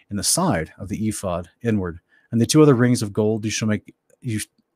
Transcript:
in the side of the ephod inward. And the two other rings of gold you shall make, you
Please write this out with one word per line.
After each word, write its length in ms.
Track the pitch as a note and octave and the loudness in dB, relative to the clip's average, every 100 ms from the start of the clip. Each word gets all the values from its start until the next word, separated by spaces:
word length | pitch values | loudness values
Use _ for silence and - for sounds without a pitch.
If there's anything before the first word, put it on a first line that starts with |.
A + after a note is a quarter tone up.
| - | -12
in 80 | G2+ | -6
the 60 | |
side 500 | - - E3+ F2 D#2+ - | -2 0 0 0 -4 -10
of 100 | F#2 | -10
the 180 | F2+ A2 | -6 -4
ephod 440 | G#2 F#2+ F2 F2+ _ | -4 -6 -6 -8 _
inward. 380 | A#2 G#2+ F2+ E2+ _ _ - | -2 -2 -2 -10 _ _ -4
And 100 | A#2+ | -2
the 60 | A2+ | 2
two 160 | D#3 | 6
other 100 | D3 | 6
rings 300 | A#2+ B2 A#2+ | 6 4 2
of 100 | G#2+ | -2
gold 320 | G2 G#2+ A2 | -2 0 0
you 60 | G#2+ | -4
shall 160 | - A2 | -4 -2
make, 260 | G#2 - - _ _ | -4 -6 -20 _ _
you 180 | B2+ G#2+ - _ _ | -8 -8 -8 _ _